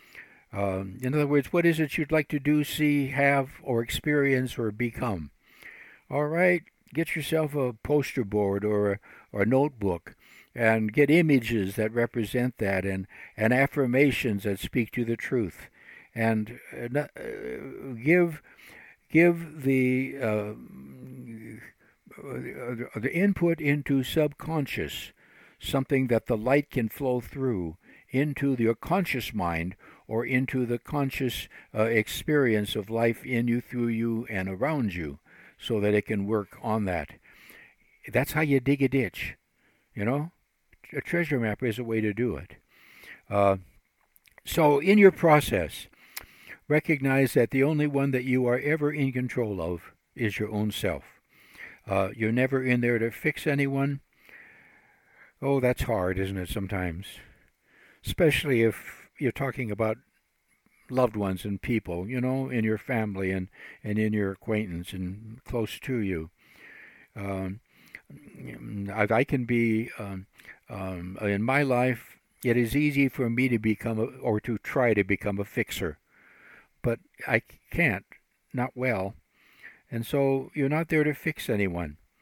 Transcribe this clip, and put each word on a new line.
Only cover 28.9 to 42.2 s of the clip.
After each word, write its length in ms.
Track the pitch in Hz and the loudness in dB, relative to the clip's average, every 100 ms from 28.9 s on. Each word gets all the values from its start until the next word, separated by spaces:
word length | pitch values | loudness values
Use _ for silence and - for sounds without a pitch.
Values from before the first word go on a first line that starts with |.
| 185 180 131 - | 0 0 -4 -6
mind 420 | 107 87 82 85 - - - - | -4 -2 -2 -4 -8 -18 -20 -6
or 180 | 110 123 | -6 0
into 400 | 131 131 131 120 | 0 0 -2 -2
the 140 | 120 | -2
conscious, 680 | - 147 139 - 131 - - - - | -4 -2 -2 -2 -4 -4 -10 -18 -8
uh, 100 | 110 | -2
experience 920 | 110 117 107 - - 147 127 107 104 117 | 2 2 0 -4 0 2 4 2 0 -4
of 140 | 98 | -4
life 340 | 113 117 117 | 2 2 2
in 240 | 131 120 120 | -2 0 2
you, 140 | 120 | 0
through 260 | - 123 117 | -2 -4 0
you, 380 | 113 117 113 120 | 0 0 -2 -4
and 200 | 101 95 | -4 -4
around 440 | 95 139 151 110 | -2 0 0 0
you, 260 | 87 76 69 _ - - _ | -2 -6 -10 _ -20 -20 _
so 220 | - 110 | -4 0
that 140 | 104 | 4
it 140 | 104 - | 2 2
can 180 | 107 98 | -2 0
work 320 | 107 98 - | -2 -2 -8
on 220 | 120 110 101 | -2 -2 0
that. 260 | 87 73 - _ - - - - _ _ _ - | -2 -6 -12 _ -20 -20 -20 -20 _ _ _ -4
That's 220 | 120 131 | -2 -2
how 80 | 156 | 0
you 180 | 156 135 | 2 2
dig 220 | 127 139 | 2 2
a 80 | 135 | 2
ditch, 460 | 131 117 - - - _ _ _ _ _ | 0 -2 -6 -12 -14 _ _ _ _ _
you 100 | - | -4
know? 280 | 104 139 165 - _ _ _ _ - | -2 -2 -4 -10 _ _ _ _ -10
A 80 | 147 | -10
treasure 400 | - 170 160 139 | -4 -2 0 0
map 240 | 113 104 | 0 -2
is 160 | 127 107 | -2 -2
a 40 | |
way 180 | 117 113 | -2 0
to 120 | 107 | 0
do 220 | 101 | 0